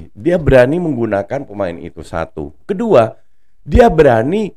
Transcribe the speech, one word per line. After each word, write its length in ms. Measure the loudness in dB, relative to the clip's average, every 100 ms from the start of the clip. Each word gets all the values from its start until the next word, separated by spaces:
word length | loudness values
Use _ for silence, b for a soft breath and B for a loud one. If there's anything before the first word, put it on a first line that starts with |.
| -12
Dia 240 | -8 -2 0
berani 420 | 4 4 4 2
menggunakan 640 | -4 -4 -2 -2 -4 -8
pemain 320 | -8 -8 -8 -8
itu, 240 | -14 -16
satu. 540 | -10 -8 -8 -8 -12 -14
Kedua, 480 | -10 -6 0 2 0 -4 -20 -20 -20 -20
dia 260 | -2 2 4
berani 600 | 4 4 4 0 -4 -6